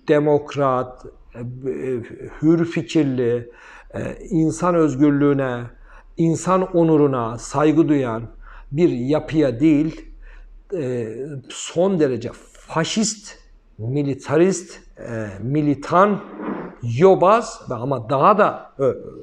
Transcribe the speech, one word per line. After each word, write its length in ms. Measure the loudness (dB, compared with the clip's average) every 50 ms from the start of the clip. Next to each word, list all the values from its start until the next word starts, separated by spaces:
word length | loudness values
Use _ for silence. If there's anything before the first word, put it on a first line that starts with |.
| 0 2
demokrat, 960 | 2 2 4 2 0 0 0 -4 -4 -2 0 0 0 -2 -4 -6 -12 -18 -20 -20 -20 -20 -20 -20 -16
e, 40 | -14
e, 640 | -12 -12 -12 -10 -8 -8 -6 -6 -6 -6 -6 -6 -8 -12 -16 -16 -16 -16 -8 0
hür 220 | 2 4 4 4 2
fikirli, 840 | -2 -2 -6 -6 -2 0 0 0 2 0 0 0 0 0 -2 -4 -10 -18 -20 -20 -20 -20 -20 -20 -14 -10
e, 220 | -10 -8 -8 -10 -12 -8 -2
insan 440 | 0 2 2 2 0 0 0 0 2
özgürlüğüne, 840 | 4 2 2 4 4 4 4 4 4 4 2 2 2 0 -4 -4 -6 -8 -12 -16 -20 -20 -20 -20 -20 -20 -12 -2
insan 600 | 0 0 2 0 0 0 0 0 0 0 2 2
onuruna 640 | 2 4 6 6 4 4 4 2 0 -4 -4 -6 -8
saygı 500 | -10 -4 0 2 4 4 6 4 4 4
duyan 340 | 4 0 0 -2 -4 -6 -8 -12 -16 -20 -20 -20 -20 -20 -14 -8
bir 160 | 0 2 2 2
yapıya 720 | 2 0 -2 0 0 -2 -2 -2 0 0 0 0 0 2
değil, 520 | 2 4 4 4 2 0 -4 -8 -16 -20 -20 -20 -20 -20 -20 -20 -20 -20 -20 -20 _ -10 -8
e, 340 | -6 -4 -4 -4 -4 -6 -6 -8 -10 -10 -10 -12 -14 -14 -16
son 520 | -14 -14 -12 -6 -2 0 0 2 2 2
derece 300 | 2 0 0 -2 -6 -10 -12 -14 -20 -20 _
faşist, 840 | -20 -16 -6 -4 -4 -2 -2 -2 -2 -2 -2 -4 -8 -16 -20 -20 -20 _ -20 -20 _ _ _ _ -10
militarist, 1000 | -8 -4 -2 -2 -2 -2 -4 -6 -4 0 2 4 4 4 2 -2 -8 -14 -20 -20 -20 -20 -20 -16
e, 280 | -12 -10 -8 -8 -8 -8 -10 -8
militan, 800 | -6 -2 -2 0 2 0 0 -2 -2 0 2 4 4 4 2 -2 -6 -14 -14 -12 -10 -10 -10 -10 -10 -14 -14 -10
yobaz 800 | -8 -6 0 4 6 6 6 6 6 4 4 4 0 -4 -12 -16 -10 -10
ve 40 | -8
ama 360 | -6 -4 -4 -4 -4 -4 -2
daha 280 | 0 4 4 4 6 4
da 340 | 4 2 0 -4 -14 -14 -6 -2
ö-, 200 | 0 0 0 -2 -10 -16 -18 -18